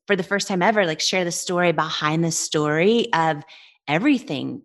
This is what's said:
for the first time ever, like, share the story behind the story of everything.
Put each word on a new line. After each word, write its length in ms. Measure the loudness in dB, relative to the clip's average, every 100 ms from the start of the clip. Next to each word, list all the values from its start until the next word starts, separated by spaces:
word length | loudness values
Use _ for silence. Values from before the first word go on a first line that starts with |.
| -2
for 100 | -2
the 60 |
first 260 | 0 -4 -2
time 140 | 0
ever, 240 | 2 2 0
like, 140 | -2
share 260 | -2 -2 -2
the 60 |
story 400 | -4 -4 0 2
behind 520 | 2 0 -2 0 0
the 60 | 0
story 840 | -2 -2 0 0 2 2 2 2
of 300 | 0 0 -2 -8 -20 -20 _ -4
everything. 720 | 0 2 0 -2 -6 -6 -10